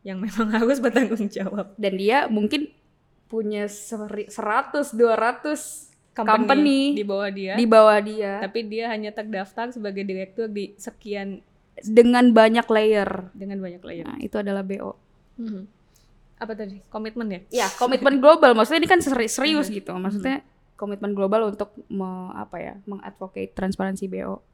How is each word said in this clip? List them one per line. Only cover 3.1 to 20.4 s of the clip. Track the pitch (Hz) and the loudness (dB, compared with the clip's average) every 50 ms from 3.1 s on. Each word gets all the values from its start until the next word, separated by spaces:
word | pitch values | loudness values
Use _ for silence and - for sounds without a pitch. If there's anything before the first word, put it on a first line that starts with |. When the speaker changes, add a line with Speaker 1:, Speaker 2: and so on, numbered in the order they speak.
| _ _ _ | _ _ _
Speaker 2:
punya | _ - 226 220 208 214 208 208 | _ -6 -6 -4 -4 -4 -4 -6
seri-, | 202 202 - - - 233 214 208 208 220 214 208 208 | -6 -8 -12 -14 -12 -12 -10 -10 -10 -10 -10 -10 -10
seratus, | - - 220 214 208 240 - - - 294 285 285 - | -10 -8 -4 -2 0 -2 -2 -2 -2 -4 -4 -2 2
dua | 220 240 233 220 | 2 4 4 4
ratus | 214 220 233 247 240 - 302 302 294 - - - - - _ _ _ _ _ _ | 4 2 0 -2 -2 -4 -6 -6 -6 -6 -12 -16 -18 -20 _ _ _ _ _ _
Speaker 1:
Company | - 226 220 214 | -6 2 2 4
Speaker 2:
company | 220 240 208 269 285 294 285 277 269 269 277 285 | 4 4 4 4 4 4 4 4 2 2 0 0
Speaker 1:
di | 285 208 | -2 -2
bawah | 202 196 196 202 202 | -4 -4 -4 -4 -4
dia. | 196 196 196 190 190 | -6 -6 -6 -4 0
Speaker 2:
di | 220 240 | 0 2
bawah | 226 226 220 220 214 214 208 | 6 8 10 10 10 8 6
dia. | 208 214 214 214 208 196 196 202 | 2 0 -6 -6 -6 -4 -4 -6
Speaker 1:
Tapi | 214 190 202 - 220 | -8 -6 -6 -6 -6
dia | 208 208 220 226 233 | -6 -6 -6 -6 -6
hanya | 226 214 214 208 | -6 -6 -8 -8
terdaftar | 214 226 214 214 214 190 190 196 _ - 226 240 | -8 -10 -10 -8 -6 -8 -8 -8 _ -8 -8 -8
sebagai | 254 247 208 208 196 196 | -8 -8 -8 -8 -8 -6
direktur | 196 202 190 185 190 190 190 - 226 | -6 -6 -6 -8 -8 -10 -8 -8 -8
di | 226 208 202 202 - - _ | -6 -6 -8 -8 -8 -12 _
sekian | - - - _ _ 214 202 202 196 196 196 - _ _ _ _ _ _ _ | -18 -18 -18 _ _ -10 -8 -8 -8 -10 -10 -12 _ _ _ _ _ _ _
Speaker 2:
Dengan | - - 202 214 233 240 240 240 247 247 247 226 | -14 -6 4 8 8 8 8 8 6 6 6 8
banyak | 226 220 220 226 233 226 | 8 8 6 6 2 0
layer. | - 226 214 214 214 214 208 196 190 190 190 190 185 _ | 2 2 2 4 4 2 2 0 -2 -4 -8 -12 -14 _
Speaker 1:
Dengan | - 196 196 202 196 | -14 -12 -10 -10 -8
banyak | 190 185 175 180 180 | -10 -10 -12 -14 -16
layer. | - 165 170 165 - | -14 -14 -12 -12 -12
Speaker 2:
Nah, | - | -12
itu | - - 202 - | -12 -12 -8 -6
adalah | 214 208 202 196 196 196 | -6 -4 -4 -4 -6 -6
B | 190 196 202 | -6 -8 -8
O. | - 190 - _ _ _ _ _ _ _ _ | -8 -12 -12 _ _ _ _ _ _ _ _
Speaker 1:
Mhm. | - 233 226 214 185 185 214 _ _ _ _ _ _ _ _ _ _ _ _ _ | -14 -12 -10 -10 -12 -14 -16 _ _ _ _ _ _ _ _ _ _ _ _ _
Apa | _ - 214 220 | _ -12 -12 -10
tadi? | 208 220 196 196 202 - _ | -10 -10 -12 -12 -16 -20 _
Komitmen, | - 214 214 220 220 240 233 214 | -12 -10 -10 -8 -8 -6 -6 -6
ya? | 190 170 156 _ | -6 -8 -10 _
Speaker 2:
Ya, | - 247 220 190 | -2 -2 -2 -2
komitmen | - - - 247 269 - - 277 277 | 0 0 0 0 0 2 2 2 2
global. | 277 254 294 320 320 320 269 240 | 6 8 8 8 8 8 6 8
Maksudnya, | 226 214 220 311 330 | 6 4 2 2 0
ini | 302 - | 2 4
kan | 381 349 | 4 2
seri-, | 320 285 269 254 233 233 | 4 2 0 0 -2 -2
serius | - - 262 302 311 294 285 196 | -2 -2 -2 0 0 0 -2 -2
Speaker 1:
Mhm. | 214 | -6
Speaker 2:
gitu. | 202 196 - 180 | -10 -10 -8 -8
Maksudnya, | 180 185 190 208 208 185 262 269 - | -6 -6 -4 -6 -4 -4 -4 -4 -4